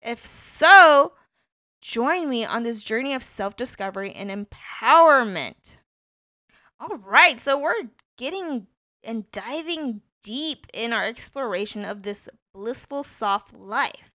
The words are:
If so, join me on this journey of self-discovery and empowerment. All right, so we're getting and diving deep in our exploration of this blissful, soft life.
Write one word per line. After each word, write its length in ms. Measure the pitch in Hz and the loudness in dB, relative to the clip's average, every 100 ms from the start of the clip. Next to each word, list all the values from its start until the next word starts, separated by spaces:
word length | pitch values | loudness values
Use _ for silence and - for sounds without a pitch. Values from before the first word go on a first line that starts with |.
If 260 | 226 233 - | -10 -10 -12
so, 840 | - - - 320 392 330 285 311 _ _ _ _ _ _ _ | -16 -16 0 10 12 12 8 4 _ _ _ _ _ _ _
join 480 | - 226 254 359 311 | -10 -4 -2 -2 -4
me 160 | 247 226 | -4 -4
on 160 | 226 | -6
this 220 | 233 226 | -6 -8
journey 300 | - 226 269 262 | -8 -6 -6 -8
of 80 | |
self-discovery 880 | - - 202 - 254 - 196 190 196 | -10 -10 -10 -8 -12 -8 -10 -8 -12
and 160 | - 202 | -12 -12
empowerment. 1500 | 202 202 - - - 226 320 330 277 226 175 117 - - _ _ _ _ _ _ _ _ _ _ _ | -10 -12 -18 -18 -4 4 8 8 6 2 -6 -8 -12 -20 _ _ _ _ _ _ _ _ _ _ _
All 180 | 294 330 | -12 -12
right, 420 | 190 233 349 233 | 2 4 4 2
so 180 | 277 277 | -4 -2
we're 320 | 294 453 247 _ _ _ | -2 -4 -8 _ _ _
getting 500 | 254 381 349 262 190 _ _ _ | -10 -8 -8 -8 -10 _ _ _
and 260 | - 226 196 | -12 -10 -10
diving 720 | 202 208 302 320 320 285 214 _ _ | -14 -10 -10 -8 -8 -8 -10 _ _
deep 460 | - 247 311 277 - | -14 -10 -10 -12 -14
in 200 | - 233 | -10 -6
our 120 | 226 190 | -4 -6
exploration 800 | 240 - 277 254 185 208 214 | -8 -16 -10 -6 -6 -8 -10
of 200 | 202 208 | -12 -10
this 260 | 202 202 - _ _ | -12 -12 -16 _ _
blissful, 500 | 196 220 262 - 277 | -14 -12 -12 -12 -12
soft 520 | 277 - 214 202 _ 208 | -12 -8 -4 -4 _ -20
life. 560 | 190 226 269 - _ | -10 -6 -6 -8 _